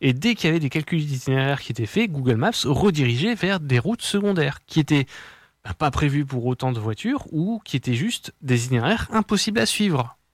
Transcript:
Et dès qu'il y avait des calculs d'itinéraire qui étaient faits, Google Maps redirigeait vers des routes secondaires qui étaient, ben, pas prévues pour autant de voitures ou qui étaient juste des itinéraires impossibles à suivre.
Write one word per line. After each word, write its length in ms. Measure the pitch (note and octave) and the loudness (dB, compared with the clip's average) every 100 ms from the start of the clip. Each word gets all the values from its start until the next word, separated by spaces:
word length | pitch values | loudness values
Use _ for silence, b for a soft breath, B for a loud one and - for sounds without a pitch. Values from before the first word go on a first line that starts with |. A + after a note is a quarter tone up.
Et 140 | C#3 | 0
dès 200 | B2+ G#3 | 2 0
qu'il 120 | A#3 E3+ | 2 2
y 20 | |
avait 100 | E3 | 2
des 120 | C#3+ | 0
calculs 340 | D#3+ D3 E3+ | -2 -2 -2
d'itinéraire 560 | D3+ C3 - C3+ C3+ C#3 | -2 -4 0 0 2 -2
qui 100 | - | -4
étaient 140 | A#2 | -6
faits, 260 | A2 G3 A3+ | -2 0 0
Google 260 | C#3+ B2+ A2 | 0 0 2
Maps 280 | E3+ A#3 | 2 0
redirigeait 720 | - C3+ G3 D3+ B2+ A#2+ F#3+ | 0 2 2 4 2 2 0
vers 260 | A#3 F3 G3 | 0 0 -2
des 180 | D3 B2 | 2 0
routes 220 | D3+ A#3 | 2 -2
secondaires 640 | - G3+ G3+ F#3+ D3 - | -2 0 2 2 0 -2
qui 160 | _ D#3+ | _ 0
étaient, 240 | C#3+ D3+ C3 B B B B B | 4 2 2 B B B B B
ben, 120 | - | -12
pas 160 | F2 F#3 | -2 -2
prévues 340 | - D3+ C#3 | 0 0 0
pour 220 | C#3 C3 A#2+ | -2 -2 -2
autant 260 | B2+ C3 | -2 -2
de 80 | A#2+ | -2
voitures 460 | G#2+ A2 A3 C#4 - | -4 -4 -2 -4 -4
ou 300 | D#3 F3+ A3+ | -4 -2 -4
qui 140 | - C3+ | -4 -4
étaient 160 | B2+ | 0
juste 400 | A#2+ G3 - - - | -2 -2 -4 -10 -14
des 240 | C3+ B2 | 0 0
itinéraires 420 | A#2+ B2+ B2 A3 - | 2 0 2 0 0
impossibles 460 | A3 G3+ G3+ - G#3+ | 0 2 0 0 0
à 80 | A3 | 0
suivre. 500 | - G#3 D3 A#2+ - _ | 2 2 2 -2 -8 _